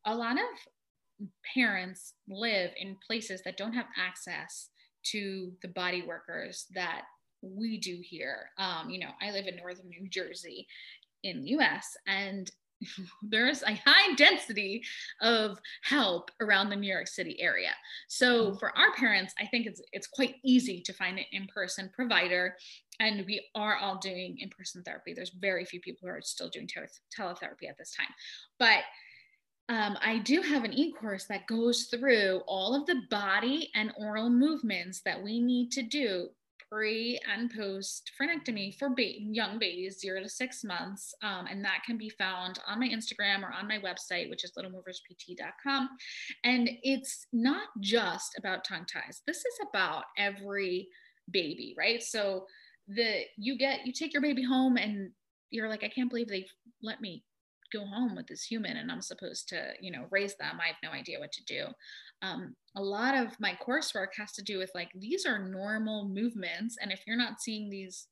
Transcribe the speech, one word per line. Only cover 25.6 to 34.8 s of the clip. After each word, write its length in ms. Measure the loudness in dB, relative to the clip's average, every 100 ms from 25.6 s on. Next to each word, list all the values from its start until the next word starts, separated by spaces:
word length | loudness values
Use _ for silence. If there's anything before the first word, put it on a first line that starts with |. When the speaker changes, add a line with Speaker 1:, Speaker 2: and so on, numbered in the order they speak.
Speaker 1:
few 160 | -4 -10
people 280 | -10 -12 -10
who 60 |
are 60 | -8
still 260 | -6 -6 -8
doing 180 | -10 -8
tele-, 220 | -10 -10 -16 _ -8
teletherapy 520 | -8 -6 -10 -10 -14
at 80 | -12
this 160 | -12 -4
time, 160 | -4 -4 -14 -16 -18 _
but 240 | 8 8 4 -10 -20 -20 _ _ _ _ -4
um, 280 | 0 0 2
I 160 | 2 2
do 240 | 6 4
have 220 | 6 2
an 100 | 2
e-course 500 | 2 2 2 -4 -4 -4
that 200 | -6 -2
goes 380 | 4 4 4
through 580 | 2 2 6 8 8 4 0
all 280 | 0 2
of 120 | 2 4
the 160 | 0 2
body 600 | 0 4 4 4 0 0
and 180 | 0 -2 -2
oral 320 | -4 0 6
movements 720 | 8 8 4 0 -2